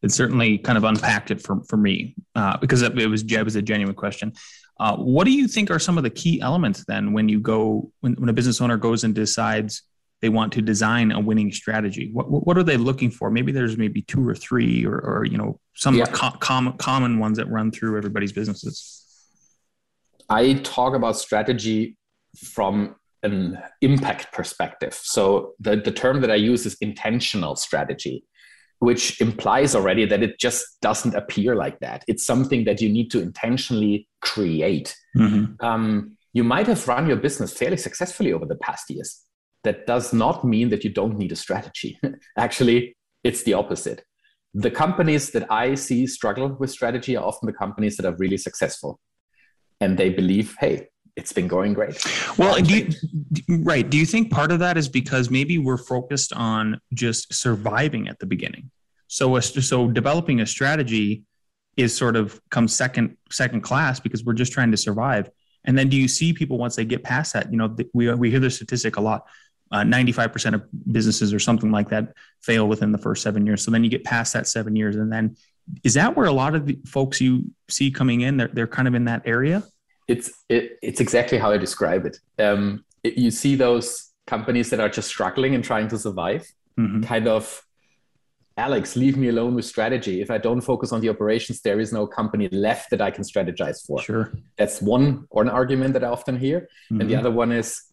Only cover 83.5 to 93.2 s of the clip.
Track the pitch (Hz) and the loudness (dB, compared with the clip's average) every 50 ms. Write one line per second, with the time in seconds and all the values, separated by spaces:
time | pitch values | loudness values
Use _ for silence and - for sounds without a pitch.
83.5 | 139 131 131 120 120 120 117 - - - - - _ _ _ - - 113 113 - | 2 4 4 4 4 2 2 -4 -8 -10 -12 -16 _ _ _ -6 -6 -4 -2 0
84.5 | 120 120 117 117 - 110 110 104 - - 104 - - - 104 92 - - 131 135 | 0 0 0 0 0 0 0 0 0 -2 -6 -6 -4 -4 -4 -2 0 0 2 2
85.5 | 139 123 113 - 127 107 107 110 113 107 - 110 104 - 82 87 107 165 165 - | 2 0 0 0 -2 -2 -2 -2 -4 -4 -4 -4 -4 -2 -2 -2 -2 -4 -4 -12
86.5 | _ _ _ _ _ - 117 104 98 110 110 117 123 113 110 117 110 110 107 - | _ _ _ _ _ -2 -2 0 0 -2 -2 0 -2 0 2 2 2 2 0 -4
87.5 | - - - _ _ _ _ _ _ _ _ _ _ _ _ _ _ _ _ _ | -14 -16 -20 _ _ _ _ _ _ _ _ _ _ _ _ _ _ _ _ _
88.5 | _ - 113 135 139 113 95 - - 123 127 139 131 131 135 120 117 113 117 120 | _ -6 -2 0 0 -2 -2 -2 -2 2 2 2 2 2 2 0 0 0 0 0
89.5 | 123 120 107 - - - 110 113 127 123 - - 92 90 101 - 117 107 - - | 0 -2 -4 -4 -4 -2 -2 0 0 -2 -2 -4 -4 -4 -4 -2 -4 -2 0 0
90.5 | 120 123 120 - 131 120 - 110 120 113 110 113 104 - 107 104 107 117 - - | 0 0 0 0 -2 -2 -2 -4 -4 -2 0 0 0 0 0 0 0 0 -2 -4
91.5 | 117 - - 113 98 104 110 107 110 110 104 101 - - 113 107 - 110 104 92 | -10 -6 -2 0 0 0 0 -2 -2 -4 -4 -4 -4 -4 -4 -2 -2 -2 -2 -2
92.5 | 92 98 101 107 117 - - - - 107 107 98 95 - | 0 0 0 0 0 -2 -2 -4 -2 0 0 -2 -2 -6